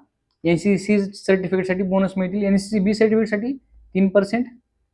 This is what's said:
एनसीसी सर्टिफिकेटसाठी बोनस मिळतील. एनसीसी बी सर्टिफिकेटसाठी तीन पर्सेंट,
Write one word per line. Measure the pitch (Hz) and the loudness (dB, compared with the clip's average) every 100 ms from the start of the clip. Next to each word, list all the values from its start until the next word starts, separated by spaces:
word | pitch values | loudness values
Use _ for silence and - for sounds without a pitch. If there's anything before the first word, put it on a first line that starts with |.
| _ _ _ _ | _ _ _ _
एनसीसी | 165 170 202 196 196 208 | 0 2 2 0 2 0
सर्टिफिकेटसाठी | 196 - - 190 185 185 185 185 | -2 -4 0 0 0 -2 -2 -2
बोनस | 190 190 190 190 | -2 0 0 -2
मिळतील. | 180 202 | -4 -2
एनसीसी | 196 196 196 214 | 0 0 0 0
बी | 190 | 0
सर्टिफिकेटसाठी | 214 220 220 220 214 240 | 2 2 2 0 -2 -4
तीन | 277 _ _ _ 190 190 | -8 _ _ _ 0 2
पर्सेंट, | 202 196 233 247 - _ _ _ | 2 2 0 -4 -10 _ _ _